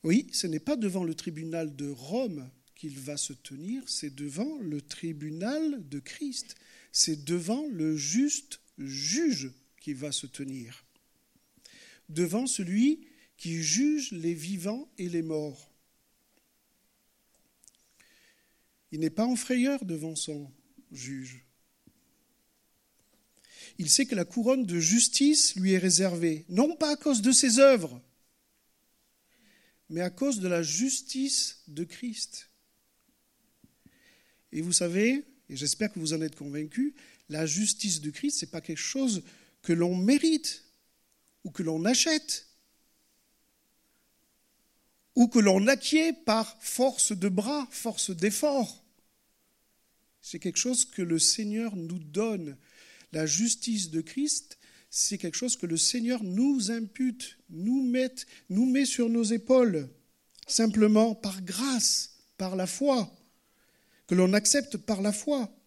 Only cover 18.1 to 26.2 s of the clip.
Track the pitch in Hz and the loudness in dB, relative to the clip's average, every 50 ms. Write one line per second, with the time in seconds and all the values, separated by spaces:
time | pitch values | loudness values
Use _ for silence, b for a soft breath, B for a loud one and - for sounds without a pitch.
18.1 | b b b b b b b b b b b b b b _ _ - 151 160 160 | b b b b b b b b b b b b b b _ _ -8 -4 -4 -2
19.1 | 160 - 220 240 254 233 - - 254 254 247 269 285 269 - 185 170 156 151 160 | 0 0 0 0 0 -2 -2 -2 0 2 2 2 0 -2 -4 -6 -8 -6 -6 -8
20.1 | 160 156 - - 151 147 143 139 131 _ _ _ _ - - _ - 135 123 123 | -8 -8 -8 -6 -8 -10 -10 -12 -18 _ _ _ _ -20 -20 _ -18 -16 -12 -12
21.1 | 139 135 131 127 127 127 _ _ _ _ _ _ _ _ _ - _ _ _ _ | -10 -12 -12 -14 -16 -20 _ _ _ _ _ _ _ _ _ -20 _ _ _ _
22.1 | _ _ _ _ _ _ _ _ _ _ _ _ _ _ _ _ _ _ _ _ | _ _ _ _ _ _ _ _ _ _ _ _ _ _ _ _ _ _ _ _
23.1 | _ _ _ _ _ B B B B B B B B B 175 151 - - 269 - | _ _ _ _ _ B B B B B B B B B 2 2 4 4 4 2
24.1 | - 196 175 - - 240 220 233 262 269 254 190 175 170 160 160 190 240 226 - | 0 -2 -2 -2 -2 -2 2 2 2 2 2 0 0 0 2 4 4 4 4 4
25.1 | - - 277 285 302 294 - - - 190 185 190 190 185 185 185 175 180 190 190 | 4 4 4 6 6 6 4 2 2 0 2 4 4 4 4 4 2 4 2 2
26.1 | 175 170 | 0 0